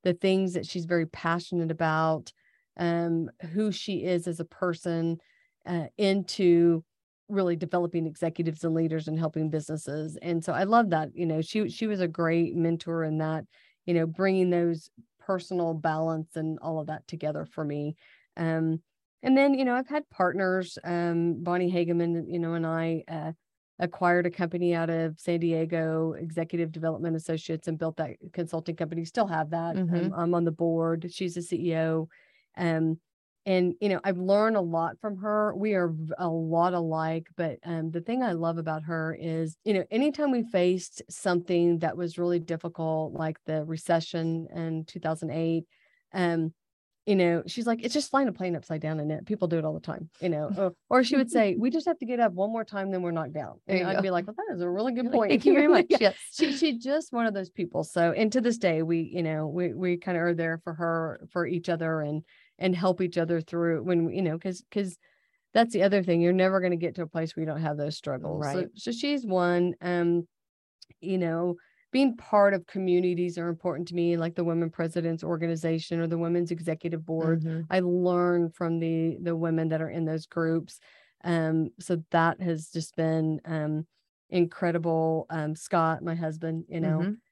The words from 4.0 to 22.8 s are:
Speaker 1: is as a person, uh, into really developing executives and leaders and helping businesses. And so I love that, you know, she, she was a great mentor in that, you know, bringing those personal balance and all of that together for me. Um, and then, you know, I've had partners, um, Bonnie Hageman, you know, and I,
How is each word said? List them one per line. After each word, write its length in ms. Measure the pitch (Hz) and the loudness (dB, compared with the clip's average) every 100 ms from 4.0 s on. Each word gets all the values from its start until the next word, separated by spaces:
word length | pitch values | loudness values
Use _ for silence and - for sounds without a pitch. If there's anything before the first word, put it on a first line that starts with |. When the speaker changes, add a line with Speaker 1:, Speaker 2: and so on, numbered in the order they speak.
Speaker 1:
is 240 | 175 175 175 | 0 0 -2
as 120 | 165 | -6
a 40 | 165 | -8
person, 720 | - 185 165 175 165 165 165 _ _ _ _ - | -4 -4 -2 -2 0 0 -2 _ _ _ _ -6
uh, 220 | 175 147 - | -6 -6 0
into 840 | 202 196 180 - 180 170 170 165 - _ _ _ _ | 2 2 -2 2 6 8 6 4 -2 _ _ _ _
really 280 | 196 185 170 | 0 0 0
developing 500 | 175 180 175 175 160 | -2 -2 0 -2 -4
executives 580 | 156 165 165 165 156 | -2 -4 0 -4 -2
and 100 | 170 | -2
leaders 340 | 160 165 160 156 | 0 2 0 -2
and 100 | 160 | -2
helping 320 | 160 156 156 | -2 0 -2
businesses. 680 | 156 151 156 147 151 156 156 | -2 -4 -8 -6 -6 -8 -8
And 220 | 175 170 | -4 -2
so 80 | 165 | -2
I 100 | 139 | -2
love 260 | 196 233 214 | 4 4 6
that, 200 | 160 151 - | 2 0 -4
you 100 | 170 | -2
know, 160 | 160 | 0
she, 260 | 160 214 117 | 0 -2 -2
she 160 | 233 220 | -4 -4
was 120 | 202 | 0
a 80 | 175 | -2
great 460 | 165 165 170 165 170 | 0 2 2 0 0
mentor 480 | 165 165 170 165 | 0 0 -4 -4
in 140 | 156 156 | -2 -2
that, 280 | 156 156 - _ _ _ - | -2 -4 -8 _ _ _ -2
you 80 | |
know, 120 | 170 165 | 0 0
bringing 440 | 160 190 190 180 | 0 2 4 4
those 400 | 175 170 160 - - - _ | 4 2 0 -8 -20 -20 _
personal 540 | - 190 180 180 165 | -4 -4 -2 -2 0
balance 600 | 160 160 156 165 160 160 160 | 0 -2 0 0 -2 -4 -6
and 220 | 156 156 | -4 -4
all 200 | 160 160 | -6 -6
of 80 | 156 | -6
that 180 | 156 - | -10 -10
together 380 | 165 151 151 156 | -6 -4 -4 -8
for 180 | - | -6
me. 320 | 147 147 147 156 _ _ _ - | -4 -4 -6 -8 _ _ _ -4
Um, 460 | 165 160 160 160 _ _ _ _ | -2 0 0 -2 _ _ _ _
and 140 | 254 262 | 4 6
then, 160 | 277 | 6
you 100 | 262 | 4
know, 100 | 262 | 2
I've 140 | 247 254 | 0 -2
had 200 | 294 294 | -4 -6
partners, 680 | - 180 190 185 185 185 - | -4 -2 0 0 0 -2 -10
um, 580 | 180 175 170 170 170 165 | -6 -2 0 0 0 -2
Bonnie 280 | 170 180 180 | -2 0 2
Hageman, 520 | 180 170 170 170 170 - | 0 2 2 2 -2 -2
you 60 | 175 | -4
know, 140 | 165 | -2
and 120 | 165 165 | -2 -2
I, 380 | 165 | -2